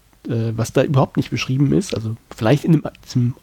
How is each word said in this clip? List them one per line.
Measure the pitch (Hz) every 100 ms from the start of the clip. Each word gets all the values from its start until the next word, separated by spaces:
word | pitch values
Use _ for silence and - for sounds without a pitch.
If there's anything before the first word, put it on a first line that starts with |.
| _ _ -
äh, | 117 113 110
was | 120
da | 139
überhaupt | 131 135 - -
nicht | -
beschrieben | 127 - 131 139
ist, | 156 -
also | - 110 113 _ -
vielleicht | 110 143 180
in |
dem, | 151 - -
diesem | - 127 120 -